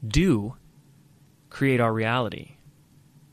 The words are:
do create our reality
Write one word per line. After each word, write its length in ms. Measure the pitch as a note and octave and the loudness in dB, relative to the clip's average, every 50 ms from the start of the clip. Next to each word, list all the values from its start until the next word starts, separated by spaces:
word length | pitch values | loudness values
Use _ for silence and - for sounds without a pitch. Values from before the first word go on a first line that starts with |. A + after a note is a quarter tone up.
| - | -8
do 480 | A2 G#2 D3+ F3 F#3+ C#3 G#2+ G2+ G#2+ - - - - _ - - _ _ _ _ _ _ _ _ _ _ _ _ _ | -4 0 2 2 2 2 2 0 -4 -10 -14 -20 -20 _ -20 -20 _ _ _ _ _ _ _ _ _ _ _ _ _
create 300 | - - C#3+ C3+ C3 A#2+ | -6 -2 0 2 2 4
our 120 | A#2+ A2+ A2 | 2 2 0
reality 600 | A2 A2 A2 A#2+ B2+ A#2+ G#2 - - - - - - - - - _ _ _ _ - _ _ _ - - - | 0 0 0 0 0 -2 -4 -6 -10 -14 -18 -20 -20 -20 -20 -20 _ _ _ _ -20 _ _ _ -20 -20 -20